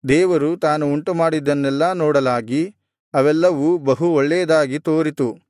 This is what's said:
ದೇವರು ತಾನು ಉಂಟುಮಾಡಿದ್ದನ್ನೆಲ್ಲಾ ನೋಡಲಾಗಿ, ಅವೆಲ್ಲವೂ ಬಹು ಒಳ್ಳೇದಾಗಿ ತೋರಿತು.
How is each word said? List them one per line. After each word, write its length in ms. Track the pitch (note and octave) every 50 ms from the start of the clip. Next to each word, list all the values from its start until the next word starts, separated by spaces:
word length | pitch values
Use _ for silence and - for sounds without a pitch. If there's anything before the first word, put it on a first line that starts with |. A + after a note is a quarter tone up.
| -
ದೇವರು 500 | B2+ C3+ D#3+ F#3 F#3 F3+ D3+ C#3 D3+ E3+
ತಾನು 360 | - - D#3 D3+ D3+ D3+ C#3+ C#3+
ಉಂಟುಮಾಡಿದ್ದನ್ನೆಲ್ಲಾ 1000 | D3+ D3+ G#3 F3+ E3 E3 E3 D#3+ D#3 C#3+ C#3 C#3+ C#3+ C#3 C#3 C3+ C#3 D#3 F3 F#3+
ನೋಡಲಾಗಿ, 800 | F3+ D#3+ D3+ D3 C#3+ C3+ B2+ B2 A#2+ A2+ A2 B2 C#3 E3 G3 - _ _ _ _ _ _ _ -
ಅವೆಲ್ಲವೂ 640 | C#3+ C3+ D3 D#3 D#3+ E3+ F#3+ F3 C#3 C#3+ D#3+ F3+
ಬಹು 360 | F3 C#3+ C3+ C3 - E3 F3 E3
ಒಳ್ಳೇದಾಗಿ 640 | D3 C#3 D3 D#3+ F3+ F3+ D#3 D#3+ D#3 D3 C3 C3 D3+
ತೋರಿತು. 580 | _ - D#3 D#3+ D#3+ D3+ D3+ - C#3 A#2 G#2+ - _ _